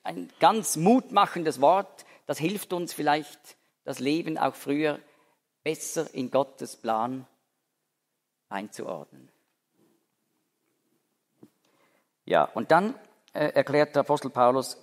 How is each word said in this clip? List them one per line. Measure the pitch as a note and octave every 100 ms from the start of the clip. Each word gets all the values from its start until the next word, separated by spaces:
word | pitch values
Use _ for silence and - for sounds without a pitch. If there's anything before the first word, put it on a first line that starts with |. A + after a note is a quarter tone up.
ein | - E3 F2 _
ganz | D#3+ G#3+ F3 D3+
mutmachendes | E3+ B3+ - G3+ G3+ F3 D#3+ B2+
Wort. | C#3 F#3 G3 - - - -
Das | C#3+
hilft | D#3 G3+ -
uns | F3 E3+
vielleicht, | - D3+ D3+ D3 - - - _ _
das | - C3+
Leben | C3 D#3+ E3+ D#3+
auch | C3+
früher | - - C#3+ D3+ D3 - _ _ _ _ _
besser | D3 D#3 - - D3+
in | - B2
Gottes | B2+ C#3 - B2 -
Plan | A2+ A2 A#2+ C3 B2+ _ _ _ _ _ _ _ _ _ _ _ _
einzuordnen. | G2+ G#2 - - E2 C#2+ C#2 B1+ _ _ _ _ _ _ _ _ _ _ _ _ _ _ _ _ _ _ _ _ _ - _ _ _ _ _ _ _
Ja, | - E2+
und | D2 - A2
dann, | D#3+ G#3 C4+ - _ _
äh, | - D3+
erklärt | - C3+ C#3+ D3
der | C#3+
Apostel | C3+ D3 C3
Paulus, | B2 B2 C3 B2+ -